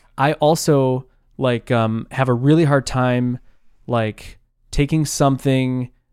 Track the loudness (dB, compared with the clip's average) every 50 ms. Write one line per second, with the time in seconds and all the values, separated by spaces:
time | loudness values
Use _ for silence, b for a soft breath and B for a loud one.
0 | _ _ _ -2 -2 0 0 2 2 2 2 2 2 2 2 2 2 2 0 -2
1 | -6 -10 _ _ _ _ _ -4 -2 -2 -2 -2 -2 -2 0 0 0 0 -2 -4
2 | -8 -8 -6 -2 0 0 0 0 2 4 4 4 4 4 2 0 0 -2 -2 -2
3 | 0 0 0 0 0 -2 -4 -6 -8 -16 -20 _ _ -20 -20 _ _ -4 -2 -2
4 | -2 -4 -6 -10 -14 -20 -20 -20 _ _ _ _ _ _ -2 -2 0 0 0 -2
5 | -2 -2 -2 0 2 2 2 0 0 0 0 0 0 -2 -4 -4 -6 -8 -12 _
6 | _ _